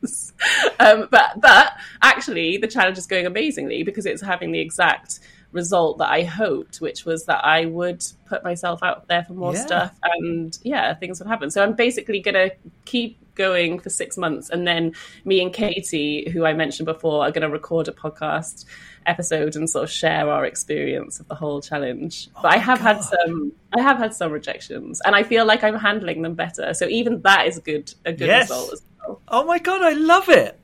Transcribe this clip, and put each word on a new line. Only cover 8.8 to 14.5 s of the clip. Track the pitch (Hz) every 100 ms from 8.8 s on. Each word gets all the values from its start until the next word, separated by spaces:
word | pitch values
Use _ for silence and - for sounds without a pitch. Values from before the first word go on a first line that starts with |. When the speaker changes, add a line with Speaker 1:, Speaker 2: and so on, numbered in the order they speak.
Speaker 1:
out | 180 - _
there | 170
for | 170
more | 185 175
Speaker 2:
Yeah. | -
Speaker 1:
stuff | 277 175 180 _
and, | 175 170 170 165 165 -
yeah, | 233 269 117
things | 156 180 180
would | 190
happen. | 226 143
So | 196
I'm | 202
basically | 220 240 240 - 202
gonna | 196 196 185 185 - _
keep | - 247 233 - _
going | - 190 180 170 175
for | -
six | - 175 -
months, | 175 151 -